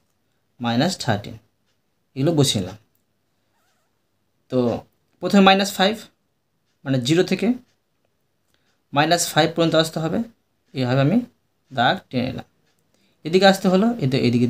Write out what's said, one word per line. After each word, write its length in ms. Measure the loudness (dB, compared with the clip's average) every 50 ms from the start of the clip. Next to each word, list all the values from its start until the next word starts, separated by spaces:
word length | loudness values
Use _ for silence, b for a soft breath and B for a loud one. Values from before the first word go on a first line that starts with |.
| _ _ _ _ _ _ _ _ _ _ _ _
মাইনাস 340 | -6 -2 0 0 0 0 -2 -4
থার্টিন. 380 | -4 -4 -4 -4 -6 -12 -18 -18 -20 _ _ _ _ _ _ _ _ _ _ _ _ _ _
এগুলো 160 | -4 -2 0 2 2
বসিয়ে 220 | 2 0 0 -4
নিলাম। 160 | -6 -8 -12 -16 _ _ _ _ _ _ _ _ _ _ _ _ _ _ _ _ _ _ _ _ _ _ _ _ _ _ _ _ _ _ _ _ _ _
তো 80 | -4 -2 -2 -2 -2 -4 -8 _ _ _ _ _ _ _
প্রথমে 220 | -4 2 4 6 6 6
মাইনাস 220 | 6 4 0 -4 -2 -2
ফাইভ, 180 | 0 0 -2 -4 -10 -20 _ _ _ _ _ _ _ _ _ _ _ _ _ _ -6
মানে 120 | -4 -4 -4 -2 0
জিরো 160 | 0 0 0 0
থেকে 160 | -2 -2 -2 -2 -2 -4 -8 _ _ _ _ _ _ _ _ _ _ _ _ _ _ _ _ _ _ _ _ _ _ _ _ _ -2
মাইনাস 300 | 0 2 2 0 0 -2 -2
ফাইভ 160 | 0 0 0 0 0
পর্যন্ত 200 | 0 0 2 2 0 0
আসতে 140 | 0 -4 -6 -6
হবে। 160 | -4 -4 -6 -6 -8 -12 _ _ _ _ _ _ _ -8
এইভাবে 280 | -6 -4 -2 0 0 2
আমি 120 | 2 0 0 -2 -4 _ _ _ _ _ _ _ _
দাগ 240 | -4 -2 0 0 0 -2 -6 _
টেনে 160 | -6 -6 -4 -4
নিলাম। 180 | -8 -10 -14 -18 _ _ _ _ _ _ _ _ _ _ _ _ _ _ -8
এদিকে 200 | 0 2 4 4 4
আসতে 160 | 4 2 0 0 2
হলো, 140 | 2 0 0 -2 -2 -2
এতে-, 180 | -2 0 0 0 0
এদিকে 200 | 2 2 0 0